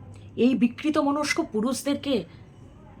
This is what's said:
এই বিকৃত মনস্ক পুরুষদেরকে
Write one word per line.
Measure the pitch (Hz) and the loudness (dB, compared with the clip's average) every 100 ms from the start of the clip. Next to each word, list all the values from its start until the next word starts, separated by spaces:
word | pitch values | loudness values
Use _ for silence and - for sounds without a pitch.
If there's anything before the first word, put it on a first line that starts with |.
| - - - - | -18 -18 -8 2
এই | 240 | 4
বিকৃত | 233 233 - 302 311 | 4 2 0 0 2
মনস্ক | 285 285 294 - | 2 2 0 -2
পুরুষদেরকে | 320 214 233 254 285 285 277 240 170 - - - - - - - | -2 0 0 0 -2 -2 0 -2 -2 -12 -20 -20 -20 -20 -20 -20